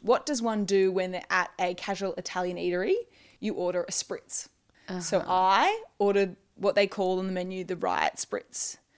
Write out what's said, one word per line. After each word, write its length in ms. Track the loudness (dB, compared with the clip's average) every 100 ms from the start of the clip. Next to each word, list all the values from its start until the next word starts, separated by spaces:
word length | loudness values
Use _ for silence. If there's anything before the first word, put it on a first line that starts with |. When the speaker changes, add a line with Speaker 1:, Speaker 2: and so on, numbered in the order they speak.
Speaker 1:
what 220 | 2 2
does 160 | 2 -2
one 240 | 0 0
do 280 | 2 4 4
when 180 | 2 -2
they're 140 | -4 0
at 200 | 0 0 -2
a 160 | -2
casual 400 | -2 -6 -4 -4 -6
Italian 420 | -6 -4 -4 -2
eatery? 360 | -2 0 0 0 -2 _ -20 _
You 140 | -6
order 280 | -2 -2 -2
a 80 | -2
spritz. 560 | -4 -4 -8 -6 -6 -6 _ _ _ -10 -6
So 180 | -2 0
Speaker 2:
Uh-huh. 80 | 2
Speaker 1:
I 540 | 2 4 6 4 0 -6 0
ordered 380 | 2 4 2 -2 _
what 220 | -4 2 4
they 100 | 2
call 320 | 2 0 0
on 80 | -2
the 60 |
menu 320 | -4 -4 -6
the 120 | -6 -4
Riot 380 | 0 2 0 -2
Spritz. 580 | -6 -8 -6 -6 -6 -8 _